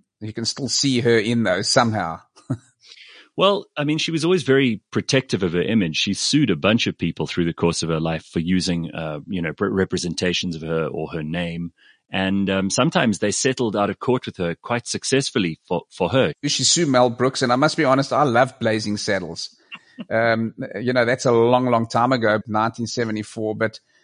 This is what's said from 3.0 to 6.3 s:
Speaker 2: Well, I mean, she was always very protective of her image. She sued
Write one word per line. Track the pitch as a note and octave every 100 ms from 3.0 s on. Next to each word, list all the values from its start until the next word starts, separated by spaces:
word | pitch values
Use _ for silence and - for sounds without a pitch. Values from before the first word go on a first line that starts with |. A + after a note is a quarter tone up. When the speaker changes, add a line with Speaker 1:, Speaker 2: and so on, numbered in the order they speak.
| - - - -
Speaker 2:
Well, | F#3+ G3 - -
I |
mean, | D3 D#3
she | -
was | E3
always | D#3+ F#3
very | C3+ C3+ C3+ G#2+ _
protective | A#2 - C3+ C3 G2+
of | F2+
her | F2
image. | F2 A2 F2 D2+
She | -
sued | F#2+ -